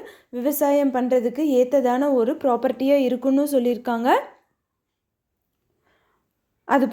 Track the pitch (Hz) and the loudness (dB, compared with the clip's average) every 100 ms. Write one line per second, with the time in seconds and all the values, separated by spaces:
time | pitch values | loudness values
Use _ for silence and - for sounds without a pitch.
0 | - - _ 247 254 285 285 285 277 254 | -2 -18 _ -6 -4 0 0 2 0 0
1 | 247 254 233 233 311 247 254 285 247 247 | 0 0 0 -2 0 2 2 2 2 0
2 | 285 262 226 311 269 240 262 - 269 285 | 0 0 0 0 0 0 -2 -2 2 2
3 | 254 247 269 269 285 277 240 233 247 233 | 2 0 0 0 0 0 0 -2 -4 -2
4 | 240 440 - - _ _ _ _ _ _ | 0 0 -2 -16 _ _ _ _ _ _
5 | _ _ _ _ _ _ _ _ _ _ | _ _ _ _ _ _ _ _ _ _
6 | _ _ _ _ _ _ - 277 240 | _ _ _ _ _ _ -2 0 2